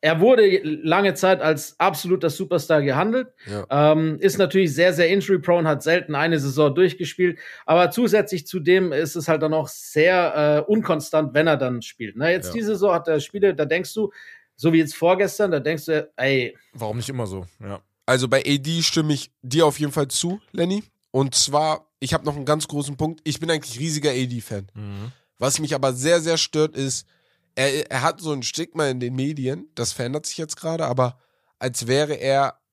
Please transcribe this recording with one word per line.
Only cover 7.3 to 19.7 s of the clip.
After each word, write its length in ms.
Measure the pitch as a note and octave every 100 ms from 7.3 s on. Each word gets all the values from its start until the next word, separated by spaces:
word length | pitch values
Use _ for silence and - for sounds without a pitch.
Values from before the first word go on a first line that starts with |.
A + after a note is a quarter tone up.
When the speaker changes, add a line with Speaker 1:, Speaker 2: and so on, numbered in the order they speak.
| E3+ - - -
Speaker 1:
aber 240 | E3 F3
zusätzlich 560 | F3 A#3+ G3+ G3+ F#3 D3
zu 140 | F#3
dem 320 | D#3 F#3 F3+
ist 240 | C#3+ D#3 F3
es 100 | D3+
halt 160 | D#3+
dann 120 | D#3
auch 120 | D#3 D3
sehr, 1000 | - - - E3 F#3 E3+ D3+ D3+ D3+ D3+
äh, 20 |
unkonstant, 640 | A3 A3 D#3+ - D#3 D3+
wenn 140 | C3 D#3+
er 80 | C#3+
dann 260 | C3 B2
spielt. 340 | A2+ - A2 G#2
Ne, 140 | D#3
jetzt 160 | F#3 F3+
Speaker 2:
Ja. 40 |
Speaker 1:
diese 140 | A#3 G#3+
Saison 200 | G#3 G3+
hat 140 | E3+ E3
er 100 | D#3
Spiele, 380 | C#3+ G3+ G3 D3+
da 80 |
denkst 280 | D3 D#3+ F#3
du, 180 | - G#3 - - - _
so 180 | _ E3
wie 60 | E3
jetzt 160 | D#3
vorgestern, 560 | - E3+ F#3 G3 - G#3
da 80 | D#3+
denkst 280 | C3+ D#3+ -
du, 220 | D3+ D3+ -
ey. 400 | C3 C3+ A#2+ - _
Speaker 3:
Warum 240 | C3+ A2 A2+
nicht 100 | A#2+
immer 180 | C3 A2
so? 200 | F#2+ F2+ _
Ja. 200 | G#2 G2 _ _ -
Speaker 2:
Also 220 | C3 B2+
bei 100 | C3+ -
A 100 | C#3+
D 240 | C#3 E3
stimme 300 | D#3+ - D#3
ich 200 | C#3+ - _
dir 240 | C3 D3
auf 120 | D#3